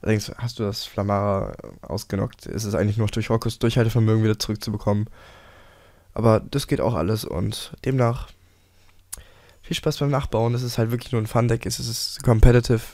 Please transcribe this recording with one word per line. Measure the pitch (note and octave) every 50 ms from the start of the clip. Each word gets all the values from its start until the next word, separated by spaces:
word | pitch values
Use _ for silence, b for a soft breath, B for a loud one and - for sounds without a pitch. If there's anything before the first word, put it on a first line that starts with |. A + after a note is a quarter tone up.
Allerdings | - - A2 G#2+ G#2 - - -
hast | - A#2+ - -
du | A2+
das | G2+ G2 - -
Flamara | - - - G2+ G2+ G2+ G2 G2+ G2+ G2 G2 - G1+ - - - - - -
ausgenockt. | - - - G#2 - - - F#2+ G2+ - - - - -
Es | - G2 A2
ist | G#2 G2+
eigentlich | D#2 G2 G#2 G#2 A2
nur | A2 G#2+
durch | - A#2 G#2+ -
Rokkos | A2+ A2 - A#2 - -
Durchhaltevermögen | - A#2 A2+ C3 A#2+ A2+ A2 A#2 A2 A2 A2 A2 A2
wieder | A2 G#2+ A2
zurückzubekommen. | - - A2 G#2 - - G#2 G#2 - - G#2 G#2 G#2+ A2 B B B B B B B B B B B B B B B B B B B B -
Aber | - A2 A#2 A2 G#2+
das | - - - C#3 - -
geht | - -
auch | - F#2+ A#2+
alles | F2+ D#2+ F2+ A2 G#2+ -
und | - - D2+ F2+ G#2+ A2 - - - - - -
demnach | B2+ C3 C3 B2 A#2 A#2 B2+ - - - _ _ _ _ _ _ _ _ _ _ - - - - _ - B B B B B B B B B
viel | B - F3+ -
Spaß | - D#3 D3+ -
beim | D3 C#3+
Nachbauen. | C#3+ C3 C3+ - - A2 A2+ A#2 A#2+
Es | A#2+ B2+
ist | B2 A#2 -
halt | A#2 A2
wirklich | A#2+ A#2+ A#2+ - -
nur | A#2
ein | A2 A2
Fun-Deck. | - A#2+ A#2 A#2 A2+ A2+ -
Es | - A#2+ -
ist | B2 A#2+ A2+ - - - - - -
competitive | - A#2 A2 - B2+ A#2+ B2 A#2 - B2 A2 - -